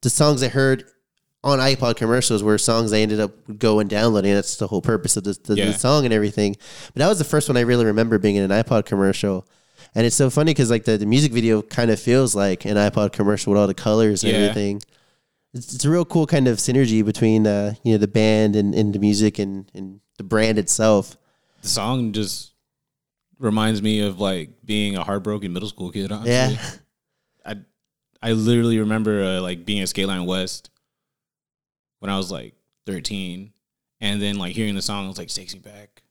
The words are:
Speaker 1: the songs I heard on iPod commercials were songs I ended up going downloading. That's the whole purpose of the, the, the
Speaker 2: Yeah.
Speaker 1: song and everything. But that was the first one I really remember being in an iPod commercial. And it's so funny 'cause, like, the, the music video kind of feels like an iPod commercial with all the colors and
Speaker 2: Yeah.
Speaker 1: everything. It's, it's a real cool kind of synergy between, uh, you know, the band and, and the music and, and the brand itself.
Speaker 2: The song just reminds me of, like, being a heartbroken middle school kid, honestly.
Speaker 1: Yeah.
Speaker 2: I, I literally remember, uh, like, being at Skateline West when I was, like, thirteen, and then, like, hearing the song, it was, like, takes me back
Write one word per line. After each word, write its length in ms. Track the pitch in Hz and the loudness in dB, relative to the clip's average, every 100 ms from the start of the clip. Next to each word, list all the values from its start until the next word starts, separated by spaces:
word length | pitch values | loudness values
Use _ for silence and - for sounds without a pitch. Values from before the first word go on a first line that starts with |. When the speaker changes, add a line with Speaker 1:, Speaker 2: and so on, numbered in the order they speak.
Speaker 1:
the 80 | 127 | -2
songs 340 | - 151 143 | 2 2 2
I 60 | 131 | 0
heard 340 | 131 135 131 - _ _ _ _ _ 139 | 0 0 0 -4 _ _ _ _ _ -2
on 140 | 139 | 2
iPod 360 | 131 131 123 113 | 2 0 0 0
commercials 440 | 113 123 127 110 | 0 0 2 0
were 160 | 104 107 | 2 2
songs 360 | - 113 113 | 2 0 2
I 60 | 107 | 0
ended 200 | 107 107 | 0 0
up 120 | 104 - - 107 | -2 -6 -18 -2
going 280 | 113 107 104 | 0 2 0
downloading. 440 | 104 117 107 98 | 0 2 2 2
That's 220 | 101 98 - | 0 0 -6
the 120 | 101 | -4
whole 140 | 98 | -2
purpose 360 | - 110 - - | 0 -2 -2 -4
of 60 | 98 | -4
the, 80 | 98 | -8
the, 120 | - 104 | -2 0
the 60 | |
Speaker 2:
Yeah. 100 | 101 | 0
Speaker 1:
song 320 | 104 127 147 131 | 0 2 2 2
and 80 | |
everything. 420 | 110 104 95 104 101 - - - | 2 0 0 -2 -2 -14 -20 -16
But 60 | - | -2
that 80 | 156 | 0
was 80 | 208 | 2
the 80 | 151 | 0
first 240 | 151 135 | -2 0
one 80 | 127 | 0
I 40 | |
really 220 | 120 123 | 2 4
remember 340 | 113 104 113 110 | 4 2 2 2
being 200 | 104 101 | 2 2
in 120 | 98 | 2
an 140 | 101 | 0
iPod 220 | 113 117 104 | 2 0 0
commercial. 600 | 98 98 95 104 95 - _ _ _ - - | 0 0 0 -2 -4 -8 _ _ _ -10 0
And 100 | 117 | 0
it's 100 | - | 2
so 140 | 135 | 2
funny 240 | 135 160 | 2 0
'cause, 160 | 143 123 | 2 2
like, 160 | 117 110 | 2 2
the, 120 | 110 | 0
the 80 | 104 | 2
music 260 | 120 151 | 2 2
video 280 | 117 113 110 | 2 2 2
kind 300 | 104 - 117 | 0 -2 0
of 80 | 107 | 0
feels 340 | - 123 131 104 | 2 2 2 0
like 280 | 98 92 - | 0 -2 -2
an 120 | 104 | 2
iPod 340 | 104 104 104 | 2 2 -2
commercial 400 | - 104 104 - | 0 0 0 0
with 80 | 101 | 2
all 60 | 104 | 2
the 60 | |
colors 500 | 95 - 110 110 101 | 0 0 2 2 2
and 80 | 110 | 0
Speaker 2:
Yeah. 80 | 110 | 2
Speaker 1:
everything. 420 | 104 107 101 101 - _ _ _ _ _ _ | 0 0 -4 -6 -10 _ _ _ _ _ _
It's, 200 | 127 - 123 | -16 -12 -4
it's 80 | 139 | 0
a 40 | |
real 160 | 170 175 | 2 2
cool 200 | 170 151 | 0 2
kind 220 | 151 127 | 2 2
of 100 | 113 | 2
synergy 440 | - 151 127 110 | 2 2 4 4
between, 420 | 107 107 113 110 107 | 2 2 4 4 4
uh, 280 | 101 104 107 | 2 -2 -4
you 80 | 120 | 0
know, 60 | 107 | 2
the 100 | 101 | 2
band 480 | 110 110 107 107 104 | 2 4 4 4 4
and, 180 | 101 | 2
and 200 | - 104 | 2 0
the 60 | 101 | 2
music 380 | 104 101 107 - | 2 4 2 0
and, 320 | 101 98 95 - | -6 -6 -14 -16
and 240 | 95 98 _ _ | -16 -16 _ _
the 60 | |
brand 340 | 98 110 110 110 | -2 0 2 0
itself. 600 | 92 - 110 104 95 - _ _ _ _ | 0 2 4 4 2 -10 _ _ _ _
Speaker 2:
The 60 | - | -6
song 460 | - 104 131 117 | -4 -2 -2 -2
just 400 | 104 101 - - _ _ _ _ _ _ _ _ _ | -4 -6 -8 -14 _ _ _ _ _ _ _ _ _
reminds 440 | 123 110 110 110 | -2 0 0 0
me 180 | 107 107 | 0 0
of, 180 | 104 92 | -2 -2
like, 320 | 101 95 78 - - | -4 -4 -8 -16 -6
being 300 | 104 104 98 | -4 -2 -4
a 80 | |
heartbroken 480 | 82 101 95 107 98 | -4 -6 -6 -8 -6
middle 160 | 87 101 | -8 -10
school 220 | - 90 | -12 -10
kid, 180 | 104 98 | -8 -8
honestly. 200 | 104 113 | -8 -2
Speaker 1:
Yeah. 260 | 123 127 120 - - _ _ _ _ _ _ - | 0 0 -2 -10 -16 _ _ _ _ _ _ -16
Speaker 2:
I, 100 | 104 - _ _ _ _ _ | -16 -16 _ _ _ _ _
I 100 | 117 | -2
literally 480 | 113 110 120 117 113 | 0 2 2 2 0
remember, 420 | 107 110 107 104 | 0 -2 0 0
uh, 180 | 95 92 | -2 -2
like, 240 | 90 90 85 | -4 -8 -4
being 160 | 104 | -4
at 80 | 92 | -4
Skateline 360 | - 98 92 87 | -4 -4 -4 -4
West 440 | 92 92 - - _ _ _ _ _ _ _ _ _ _ _ _ _ | -4 -6 -10 -16 _ _ _ _ _ _ _ _ _ _ _ _ _
when 100 | 98 | -6
I 80 | 98 | -6
was, 140 | 92 | -6
like, 220 | 90 55 _ _ _ - | -10 -14 _ _ _ -12
thirteen, 680 | 95 69 101 92 87 101 _ _ _ _ _ | -10 -8 -8 -10 -12 -16 _ _ _ _ _
and 200 | 107 104 | -6 -4
then, 140 | 101 101 | -4 -4
like, 160 | 92 | -6
hearing 220 | 95 110 98 | -6 -4 -4
the 60 | |
song, 240 | - 101 95 | -6 -8 -10
it 20 | |
was, 80 | 92 | -14
like, 120 | 87 | -12
takes 240 | - 92 | -12 -12
me 60 | 95 | -20
back 400 | 101 101 104 _ _ | -20 -20 -20 _ _